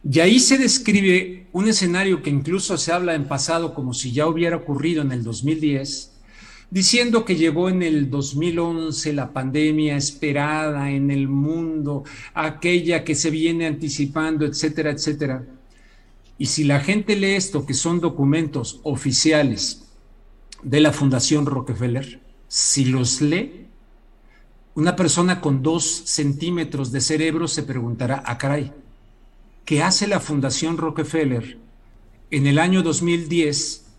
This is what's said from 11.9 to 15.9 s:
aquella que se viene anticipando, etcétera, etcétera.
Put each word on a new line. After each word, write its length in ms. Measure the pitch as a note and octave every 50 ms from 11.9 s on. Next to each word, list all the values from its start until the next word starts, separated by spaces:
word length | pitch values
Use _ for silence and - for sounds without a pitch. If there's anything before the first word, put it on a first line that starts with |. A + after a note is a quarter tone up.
| D3 C#3 C#3 - - - - - -
aquella 720 | E3 D#3 D#3 D3+ - - F3 F3+ F3+ D#3+ E3 E3+ D#3+ -
que 100 | - D3+
se 160 | D3 - D#3+
viene 380 | D3+ D#3+ D#3+ E3 E3 E3 E3
anticipando, 800 | D#3+ D3+ C#3+ D#3+ D3 C#3 - C#3+ C3+ - D#3+ D#3 D#3+ D#3+ D3+ D3+
etcétera, 440 | C#3+ C#3+ - D#3+ D#3 D3+ E3 D3+ D3
etcétera. 540 | C#3+ D3 - D#3 D3 D3 D3+ C3+ C3 C3 A#2+ - - - - - - - - -